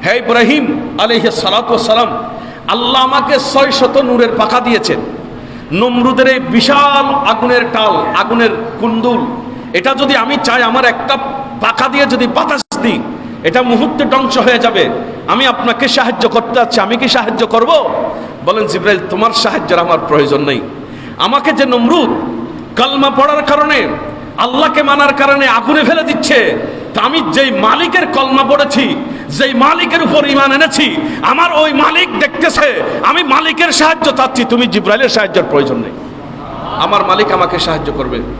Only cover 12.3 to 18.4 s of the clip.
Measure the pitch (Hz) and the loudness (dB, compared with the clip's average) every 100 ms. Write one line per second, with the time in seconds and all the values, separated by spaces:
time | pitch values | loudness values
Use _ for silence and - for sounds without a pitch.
12.3 | 254 320 277 - - 233 185 - - - | 0 -2 -4 -6 -4 -2 -2 -4 -10 -12
13.3 | - 165 247 247 233 294 - 294 262 254 | -4 0 0 2 2 0 0 2 2 2
14.3 | 262 247 240 240 202 139 117 - - - | 2 2 4 2 2 0 -2 -8 -10 -2
15.3 | 208 269 247 233 233 269 269 240 240 226 | 0 2 0 -2 0 0 2 0 0 0
16.3 | 226 226 247 233 240 196 233 262 262 214 | 0 0 0 2 0 0 0 0 0 0
17.3 | - 220 226 247 320 269 - - - - | -2 0 2 4 2 2 -4 -6 -8 -12
18.3 | - | -6